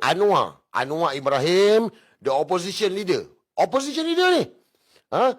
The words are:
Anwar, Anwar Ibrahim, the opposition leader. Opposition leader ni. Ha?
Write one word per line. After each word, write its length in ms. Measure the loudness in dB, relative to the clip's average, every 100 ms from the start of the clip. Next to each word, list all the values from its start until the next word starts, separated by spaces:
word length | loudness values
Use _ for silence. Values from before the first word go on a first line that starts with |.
Anwar, 560 | 0 2 2 2 0 -8 _ -6
Anwar 400 | -4 -2 -2 -2
Ibrahim, 720 | -2 0 2 2 4 4 0 -6 _ _
the 80 | -2
opposition 640 | -2 0 -2 -4 -4 -4
leader. 320 | -2 -2 -2 -4 _ _ -2
Opposition 480 | 0 0 -2 -4
leader 240 | -2 2 2 2
ni. 80 | 0 -8 _ _ _ _ _ 0
Ha? 160 | 0